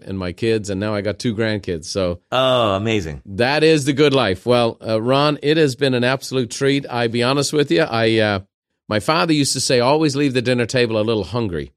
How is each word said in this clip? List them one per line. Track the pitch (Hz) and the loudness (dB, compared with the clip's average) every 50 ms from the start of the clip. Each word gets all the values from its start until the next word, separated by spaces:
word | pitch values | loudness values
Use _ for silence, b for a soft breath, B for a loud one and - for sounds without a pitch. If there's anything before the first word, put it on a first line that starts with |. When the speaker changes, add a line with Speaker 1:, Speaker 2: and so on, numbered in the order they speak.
| - | -14
Speaker 1:
and | - 98 95 | -10 -8 -6
my | 92 90 87 | -6 -8 -6
kids, | - - 113 113 110 95 98 | -4 -2 0 0 0 -2 -4
and | 101 92 | -4 -4
now | 101 107 107 | -2 -2 -2
I | 104 98 | -2 -2
got | 104 101 - | -4 -4 -4
two | - 127 110 | -4 -4 -2
grandkids. | 98 113 110 107 104 92 - 90 80 76 | -2 -2 -2 -2 -4 -4 -6 -6 -6 -8
So | - - 101 95 87 87 87 _ _ - | -6 -4 -2 -2 -2 -4 -6 _ _ -2
Speaker 2:
Oh, | 127 131 131 127 123 117 107 95 | 0 2 2 2 2 2 2 0
amazing. | 95 104 113 110 107 87 78 73 69 - | 0 0 0 -2 -2 -2 -4 -8 -12 -14
Speaker 1:
that | - 98 95 117 127 143 151 151 | -10 -4 -2 0 0 2 2 4
is | 160 160 156 135 | 4 4 2 2
the | 139 143 | 0 2
good | 120 151 143 135 | 2 2 4 4
life. | 135 123 101 95 90 - | 2 2 0 -2 -2 0
Well, | 117 123 120 120 117 - - - | 0 2 2 2 0 -2 -6 -6
uh, | 113 110 110 | -4 -2 -2
Ron, | 110 123 131 139 143 151 147 135 - | 0 0 2 2 2 2 0 0 0
it | 143 156 160 | 0 2 4
has | 160 143 123 | 2 2 0
been | - 151 139 127 | 0 0 0 0
an | 123 120 | 2 0
absolute | 123 135 127 - - 123 131 127 110 | 0 0 -2 -4 -4 -4 -4 -4 -4
treat. | - - 143 139 139 139 139 - | -4 -2 0 0 0 0 -2 -4
I | 127 120 120 | -4 -2 -2
be | 117 110 120 120 | -2 0 0 0
honest | 123 135 143 139 - - | 0 0 0 0 0 0
with | 151 143 131 | 0 0 2
you, | 165 170 160 | 2 0 0
I, | - 113 117 113 113 113 110 | 0 0 0 2 2 4 4
uh, | 107 107 104 95 95 - _ _ _ _ _ _ _ - | 2 2 0 -2 -4 -8 _ _ _ _ _ _ _ -4
my | 104 107 | -4 -2
father | 95 - 156 170 180 165 156 | 0 0 0 2 2 2 2
used | 151 139 131 - | 2 2 0 -2
to | 139 | -2
say, | - - 139 123 | 0 0 2 2
"Always | 120 127 143 156 160 151 127 | 4 4 2 2 2 2 2
leave | 139 147 143 123 | 0 0 0 0
the | 127 117 | 0 0
dinner | 120 127 120 120 | 2 0 0 0
table | 107 - 131 120 113 113 110 | 0 0 0 0 2 2 0
a | 104 110 | 0 0
little | 117 107 95 | 0 -2 -2
hungry." | 80 98 123 117 101 87 78 71 67 - | -4 -4 -4 -4 -2 -4 -6 -8 -10 -14